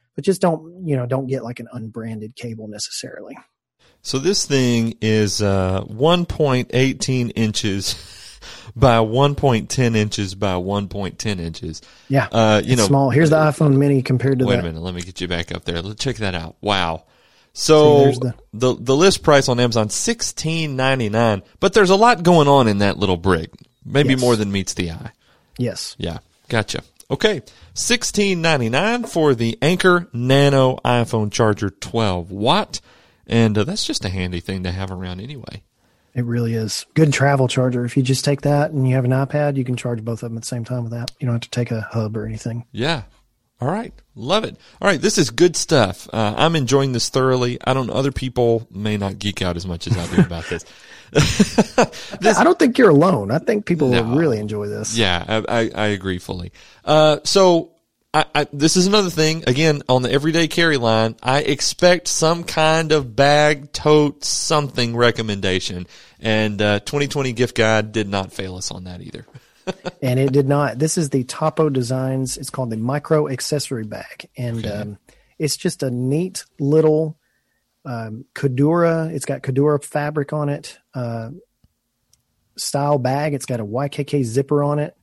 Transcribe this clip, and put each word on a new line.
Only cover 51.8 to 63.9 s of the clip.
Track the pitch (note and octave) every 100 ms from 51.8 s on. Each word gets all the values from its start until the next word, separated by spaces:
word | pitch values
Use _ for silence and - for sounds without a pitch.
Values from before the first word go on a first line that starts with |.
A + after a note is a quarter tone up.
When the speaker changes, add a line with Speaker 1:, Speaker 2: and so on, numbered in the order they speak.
| A3+ - - -
Speaker 2:
This | - F3+
Speaker 1:
I |
don't | C#4 F#4+
think | C#4 B3
you're | G#3+
alone. | C#3+ F3+ C#3+ G2
I | C#3+
think | - G#3 G#3
people | E3+ C3+
Speaker 2:
No. | A#2+
Speaker 1:
will | A2+ C3+
really | E3 G#2+
enjoy | G#2 G#2 G#2
this. | G#2 G#2+ A#2
Speaker 2:
Yeah, | G2+ F2 -
I, | A2 - A#2
I, | A2+ -
I | G#2
agree | G2+ F#2+ F2+
fully. | - F#2 F2 - - _
Uh, | - D3+ D#3 D3
so | - G3 F#3 E3+ - _ _ _ _
I, | D3+ D#3
I, | D3 D3
this | C#3+ D#3+ F#3
is | F#3
another | G#3 F#3+
thing. | D#3 D#3 D#3+ B2+
Again, | B2+ D#3+ C#3+ -
on | B2+
the | B2+
Everyday | C#3 D3+ E3 D#3
Carry | F3 E3+ C#3
line, | A#2 A2 A2+ A2+
I | B2 C#3
expect | - C#3+ - - F3 F3+ -
some | - D#3+ E3+
kind | E3 - D#3 D#3+ D#3+
of | D#3 B2+ G#2+
bag, | C#3 D3 D3+ D3 D3
tote, | - D3+